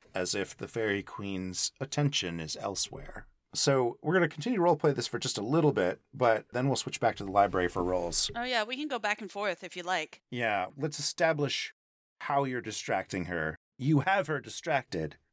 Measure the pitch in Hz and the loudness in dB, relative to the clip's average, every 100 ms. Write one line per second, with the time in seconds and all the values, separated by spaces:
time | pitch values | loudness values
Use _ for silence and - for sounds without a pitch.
0 | - 95 92 104 95 - 101 117 107 101 | -8 -4 -2 -2 -4 -6 -8 -2 0 0
1 | 92 - 101 95 92 87 - - 139 - | -4 -8 -6 -6 -4 -4 -4 -6 -4 0
2 | 143 147 90 85 78 - 101 92 - - | 2 0 -2 -4 -6 -6 -4 -2 -4 -6
3 | - - - _ _ - - 135 120 - | -12 -14 -18 _ _ 0 4 4 2 0
4 | 151 185 160 - 240 220 175 156 156 127 | 0 4 2 0 -2 4 4 4 2 2
5 | 117 117 - - 104 160 151 104 90 - | -2 -4 -4 -4 0 4 4 4 2 0
6 | _ 139 120 107 - 123 135 123 - - | _ 2 4 4 0 0 2 0 -2 0
7 | 117 - 98 101 101 92 90 95 90 90 | 0 0 2 6 6 4 2 0 0 0
8 | 87 - - 233 247 240 214 262 302 247 | 0 0 0 -2 -2 0 -2 -4 -4 -2
9 | 208 208 202 202 202 170 180 180 175 180 | -2 -2 -4 -4 -2 -2 -8 -8 -2 -2
10 | 156 - _ 123 117 101 92 143 151 147 | -2 -12 _ -2 0 0 -2 -4 -6 -4
11 | 143 - 165 156 139 - - - _ _ | -4 0 2 2 -2 -2 -6 -12 _ _
12 | _ - - 139 139 123 107 - - 98 | _ -10 -2 0 0 -2 -6 -8 -2 -2
13 | - 95 82 85 78 78 _ - 131 147 | -2 -4 -2 -2 -2 -4 _ -4 2 4
14 | 190 202 151 139 110 - 165 139 - 87 | 4 0 0 -6 -8 -8 -2 -2 -2 -4
15 | 76 - _ | -4 -8 _